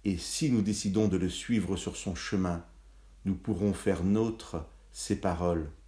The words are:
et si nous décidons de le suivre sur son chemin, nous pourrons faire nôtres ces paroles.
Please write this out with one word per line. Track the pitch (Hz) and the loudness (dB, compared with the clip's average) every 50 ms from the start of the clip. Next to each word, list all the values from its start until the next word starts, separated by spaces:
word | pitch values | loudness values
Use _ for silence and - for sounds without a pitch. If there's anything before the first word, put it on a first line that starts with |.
| - | 0
et | 101 95 | 0 -2
si | 85 - - - - 160 147 | -2 -4 -6 -2 0 2 4
nous | 123 113 98 | 4 4 2
décidons | 104 101 - - 104 92 107 110 | 2 0 0 0 0 4 4 4
de | 101 95 | 4 4
le | 90 92 90 | 2 0 0
suivre | 85 - - - 120 110 90 87 95 | -2 -6 -2 0 0 0 2 0 -4
sur | 87 - 95 - | -4 -4 -8 -8
son | - - 101 90 | -6 -6 -6 -6
chemin, | - - - - 98 92 87 85 85 - - - - - - - - - - - - - | -6 -4 -2 0 0 2 0 0 -2 -6 -12 -20 -20 -20 -20 -20 -20 -20 -20 -20 -6 -2
nous | 98 95 | -2 -2
pourrons | 87 - 110 104 85 104 101 95 | -2 -2 -2 -2 2 2 0 0
faire | - - 101 92 82 85 | 2 0 0 0 2 2
nôtres | 95 101 110 117 113 113 - - - - 80 78 - - - - - | 2 4 4 2 0 -2 -6 -10 -8 -8 -8 -8 -8 -16 -20 -20 -18
ces | - - - - 104 | -14 -12 -2 -2 -2
paroles. | 95 - 92 85 82 90 87 85 82 78 73 - - - | 0 2 -2 0 2 2 2 2 2 -2 -4 -10 -16 -20